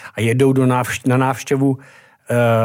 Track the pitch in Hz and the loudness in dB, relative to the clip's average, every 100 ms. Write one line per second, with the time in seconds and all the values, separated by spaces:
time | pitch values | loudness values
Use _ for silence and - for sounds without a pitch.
0 | - - 113 120 135 135 127 127 120 - | -14 -4 -2 2 2 2 2 0 -2 -4
1 | 135 127 131 131 - 139 139 135 - - | -2 0 0 -4 -4 -2 0 -2 -8 -20
2 | - _ - 120 120 113 | -20 _ -4 0 2 2